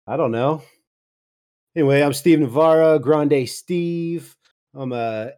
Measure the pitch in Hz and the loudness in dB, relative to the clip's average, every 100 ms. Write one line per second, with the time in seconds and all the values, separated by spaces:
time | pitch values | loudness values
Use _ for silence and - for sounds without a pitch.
0 | - 139 139 113 135 156 - _ _ _ | -8 -4 -2 -2 -2 -4 -10 _ _ _
1 | _ _ _ _ _ _ _ 170 143 139 | _ _ _ _ _ _ _ -2 2 2
2 | 143 135 175 160 135 123 160 160 160 156 | 2 0 2 2 2 2 4 4 4 2
3 | 131 151 147 143 123 - - 180 170 170 | 2 0 2 0 -2 -8 -6 -4 -4 -4
4 | 165 170 139 _ _ _ _ 139 131 120 | -6 -8 -12 _ _ _ _ -12 -8 -6
5 | 117 110 113 | -6 -6 -10